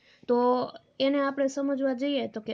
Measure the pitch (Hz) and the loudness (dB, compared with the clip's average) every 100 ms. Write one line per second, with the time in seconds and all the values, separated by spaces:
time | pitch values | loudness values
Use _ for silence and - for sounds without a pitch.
0 | _ _ - 240 247 247 - - _ - | _ _ -2 2 4 2 -2 -10 _ -2
1 | 269 285 277 277 269 277 277 269 269 247 | 2 2 0 0 -2 0 -2 0 0 0
2 | 285 277 226 220 214 | -2 -2 -4 -8 -10